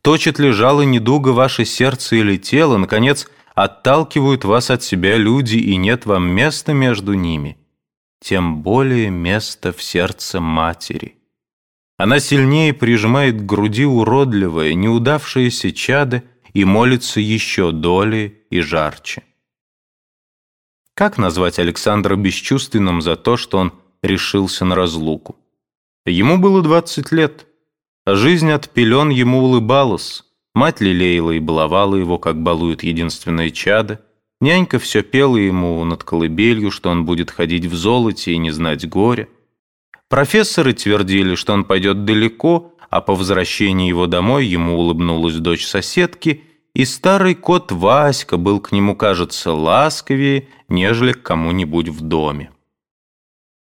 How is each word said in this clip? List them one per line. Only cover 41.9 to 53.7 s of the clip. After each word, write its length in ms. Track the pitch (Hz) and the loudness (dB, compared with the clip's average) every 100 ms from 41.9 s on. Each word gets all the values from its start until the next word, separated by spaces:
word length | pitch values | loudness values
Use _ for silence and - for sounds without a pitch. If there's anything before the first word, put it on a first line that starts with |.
| 98 101 | -2 0
далеко, 680 | 107 113 113 160 170 170 _ - | 2 0 0 0 0 -2 _ -4
а 120 | 92 | -4
по 140 | - 95 | 0 -2
возвращении 720 | 95 95 90 - 101 92 90 | 0 0 -2 -2 0 0 0
его 180 | 87 90 | 0 0
домой 400 | 87 98 139 120 | 0 0 0 0
ему 320 | 87 85 85 | -2 0 0
улыбнулась 580 | 85 82 87 82 82 82 | 0 0 -2 0 -2 -2
дочь 300 | 82 85 - | -2 -2 -4
соседки, 800 | 101 - - 175 - 165 147 - _ _ - | -6 -4 -2 -2 -2 -4 -4 -8 _ _ -4
и 100 | 131 | -4
старый 480 | - 185 196 185 | 0 0 2 2
кот 380 | 180 - 175 - | 0 0 -2 -2
Васька 640 | 87 95 135 147 131 - 87 | -2 2 4 2 0 -4 -2
был 220 | 87 101 | 0 0
к 140 | - | 0
нему, 220 | 101 101 101 | 0 0 0
кажется, 580 | 107 90 85 - 90 | 0 0 -4 -6 -4
ласковее, 960 | 78 78 110 151 147 - 135 139 135 135 _ - | -2 2 2 2 -2 -4 -2 0 -2 -4 _ -4
нежели 460 | 90 95 117 123 | -2 0 2 0
к 100 | - | -2
кому-нибудь 640 | - 82 82 90 82 82 80 | -4 -2 -2 -2 -2 -2 -4
в 140 | 76 | -6
доме. 500 | 78 80 76 73 71 _ _ _ _ _ _ _ _ _ _ _ - | -4 -2 -2 -6 -12 _ _ _ _ _ _ _ _ _ _ _ -2